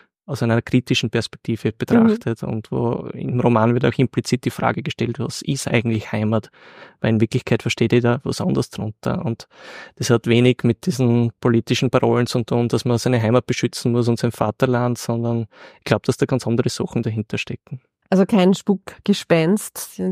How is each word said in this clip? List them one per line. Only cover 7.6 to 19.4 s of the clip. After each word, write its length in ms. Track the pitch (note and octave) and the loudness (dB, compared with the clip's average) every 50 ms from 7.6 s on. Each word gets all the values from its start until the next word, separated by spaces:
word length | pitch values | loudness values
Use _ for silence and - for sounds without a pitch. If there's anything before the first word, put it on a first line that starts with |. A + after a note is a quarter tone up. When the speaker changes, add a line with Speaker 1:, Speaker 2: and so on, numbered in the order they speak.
Speaker 1:
versteht 300 | - B2 - - A#2 A2 | 0 -4 -2 0 2 2
jeder 300 | C3 A#2+ A#2 A#2+ A#2+ C3 - | 4 4 4 2 0 0 -2
was 160 | E3+ E3+ - | -6 -6 -4
anderes 300 | - - C3+ C3+ C3 - | -2 0 0 -2 -2 -4
drunter. 560 | - - A#2+ A2 G#2+ _ - B2 - F3+ - | -8 -8 -8 -8 -8 _ -6 -4 -4 -4 -4
Und 240 | B2 A2+ - - - _ - - - - - - - - | -6 -6 -8 -12 -18 _ -20 -20 -20 -18 -18 -20 -16 -10
das 120 | - A#2+ - | -6 0 2
hat 160 | A#2+ A#2 - | 2 2 2
wenig 320 | A#2+ A2+ A#2+ B2 B2+ B2 - - | 2 4 4 4 4 4 2 2
mit 220 | A#2+ A2+ - - | 0 0 0 -2
diesen 480 | F#3 B2+ B2 B2+ A#2+ A#2 A#2+ A#2 A#2 - _ | -4 0 2 2 2 2 2 0 -2 -2 _
politischen 480 | - B2+ A#2 A2 - - B2+ - C#3 B2 | 0 2 2 2 2 0 0 0 0 0
Parolen 360 | - B2+ - A#2 A#2 A#2+ B2 | 2 2 2 2 2 2 0
zu 160 | - - B2+ A2+ | 0 -2 -4 -2
tun, 260 | - A#2+ A#2+ A#2+ A2+ | -2 0 0 0 0
dass 160 | - A#2 - | 0 -2 0
man 140 | B2+ A#2+ A2+ | 0 0 0
seine 220 | - B2+ B2+ A#2 | 0 0 0 2
Heimat 260 | A2+ G#2+ A#2 B2+ - | 2 2 2 2 0
beschützen 440 | - B2+ - - - - - - B2+ | 0 -2 -2 -2 -4 -4 -4 -2 0
muss 160 | A#2 B2 A#2 | 0 2 2
und 100 | A#2+ A#2 | 0 0
sein 140 | - - A#2+ | 0 -2 -4
Vaterland, 680 | - - A#2 G#2+ - - C3+ B2+ B2 A#2+ B2 B2 A#2+ | -2 -2 -2 -4 0 0 0 0 2 0 0 -2 -2
sondern 500 | - - - A#2 A#2 A#2 A#2 A#2 A#2 A2+ - _ - - - - _ | -4 -4 -4 -4 -2 -2 -2 -2 -2 -4 -6 _ -18 -20 -20 -20 _
ich 40 | _ | _
glaub, 200 | - A2+ G#2 - | -2 -2 0 0
dass 120 | - - | -2 -2
da 100 | - - | 0 0
ganz 220 | - C3+ B2 - | 0 0 -2 0
andere 220 | A#2 A#2 A#2 - A#2+ | 0 0 0 0 -2
Sachen 340 | - - - - - A#2 A2+ | -4 -4 -6 -4 -4 -4 -4
dahinter 340 | A#2 A2 A2 G#2+ - - | -2 -4 -4 -6 -6 -8
stecken. 440 | G#2+ - - - - _ _ C#3 B2+ _ _ _ _ _ _ | -8 -8 -8 -12 -14 _ _ -16 -16 _ _ _ _ _ _
Speaker 2:
Also 180 | F#3+ F#3 G#3 | 2 2 2
kein 260 | - A#3 F#3+ F3+ F#3 G3 | 4 4 4 4 4 2
Spukgespenst, 1500 | - - - G3 F#3+ - - - - - - G3 - - - E3+ E3 | 2 0 -2 -2 -2 -4 -12 -18 -4 -2 0 0 0 0 2 2 2